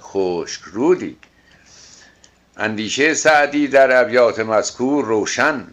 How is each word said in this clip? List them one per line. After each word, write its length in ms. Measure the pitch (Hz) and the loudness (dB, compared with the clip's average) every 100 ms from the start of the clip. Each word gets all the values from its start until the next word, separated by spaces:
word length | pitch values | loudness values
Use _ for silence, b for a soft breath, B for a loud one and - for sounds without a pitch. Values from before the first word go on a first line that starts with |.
خشک 600 | - 98 92 87 71 - | -8 -4 -2 -4 -6 -12
رودی." 560 | - 95 147 175 95 - _ b b b b b b b b b b b b - | -12 -4 0 0 -2 -14 _ b b b b b b b b b b b b -8
اندیشه 560 | 107 107 107 123 151 | -6 -6 -6 -2 -2
سعدی 540 | 156 151 151 143 147 143 | 0 2 2 2 0 0
در 340 | 135 135 127 | 4 4 4
ابیات 380 | 120 120 117 101 | 2 4 2 0
مذکور 680 | 110 107 101 - 127 147 113 | -2 0 -2 -4 -2 -2 0
روشن 600 | 110 95 - 139 143 92 | -2 -2 0 -2 -2 -8